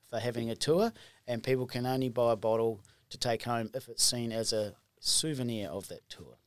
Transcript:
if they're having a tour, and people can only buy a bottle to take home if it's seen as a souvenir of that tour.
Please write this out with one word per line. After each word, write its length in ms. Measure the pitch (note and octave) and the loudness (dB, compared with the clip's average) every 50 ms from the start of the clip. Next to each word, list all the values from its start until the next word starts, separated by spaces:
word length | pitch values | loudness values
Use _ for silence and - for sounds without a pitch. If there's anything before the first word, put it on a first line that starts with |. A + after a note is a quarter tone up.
| _ | _
if 60 | - | -6
they're 80 | - A2+ | -6 -2
having 300 | G#2 B2 A2+ A#2+ A#2 A2+ | -2 -2 -2 -2 -4 -4
a 60 | A2+ | -2
tour, 360 | - - - D#3 F3 G#3+ A#3 A3 - - - _ _ _ | -2 2 4 4 4 4 2 0 -6 -20 -20 _ _ _
and 160 | - A#2+ A#2 A2+ | -4 -4 -4 0
people 220 | C3 C3 C3 B2+ | 0 0 0 0
can 200 | B2 - B2+ A#2+ | -2 -2 -2 0
only 240 | B2+ C3 C3 C3 B2+ | 0 0 0 0 0
buy 240 | A2+ B2 A#2+ A#2 A#2 | 2 4 4 4 4
a 20 | |
bottle 460 | G#2+ - A2 A2 A2+ A2+ A2+ A2+ G2+ - - _ _ _ _ | 4 4 2 4 4 2 2 0 -4 -12 -20 _ _ _ _
to 80 | - | -8
take 260 | - - B2 A#2 A2 - | -4 0 0 0 0 0
home 260 | A#2+ A#2+ A#2 A2+ G#2+ - | -2 -2 -2 -2 -4 -6
if 140 | - - | -8 -10
it's 160 | - A2+ - - | -8 -2 2 2
seen 280 | - - A#2+ A#2+ A#2 | 2 2 2 -2 -2
as 220 | A2+ A2+ A2+ - A#2 | -2 -2 -2 0 0
a 200 | G#2+ G#2 G#2 - _ _ _ _ _ | 0 -2 -2 -6 _ _ _ _ _
souvenir 720 | - - - - - D#3+ D3+ C3 B2+ A#2+ A#2 A2 G2+ D#2+ | -2 0 2 2 0 0 -4 -4 -4 -4 -4 -4 -6 -6
of 180 | D#2 G2 F2+ - | -8 -10 -10 -10
that 180 | F2 - _ _ | -16 -16 _ _
tour. 280 | - - F2+ - A#1 _ _ | -18 -18 -18 -20 -20 _ _